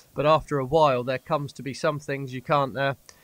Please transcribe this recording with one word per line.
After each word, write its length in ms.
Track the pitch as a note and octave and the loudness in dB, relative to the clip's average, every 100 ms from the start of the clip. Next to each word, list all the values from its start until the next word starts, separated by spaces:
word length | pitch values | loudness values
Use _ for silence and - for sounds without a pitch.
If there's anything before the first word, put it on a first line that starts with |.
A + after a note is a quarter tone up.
| _ | _
but 100 | - | -2
after 340 | D3 D#3 - D3 | 2 2 2 -4
a 60 | |
while, 400 | C3 D#3+ D3+ B2 | 0 4 4 2
there 140 | B2 C3 | -2 -6
comes 340 | - D#3 C#3+ | -2 -4 -4
to 80 | - | -8
be 120 | C#3 | -10
some 240 | B2+ E3 D3 | -4 -2 -2
things 340 | D3 C#3 C#3 | -6 -8 -6
you 80 | B2+ | -10
can't, 340 | B2 D3+ C3+ | 0 0 0
uh, 200 | G#2 C#3 C3+ - _ | 0 -2 -2 -10 _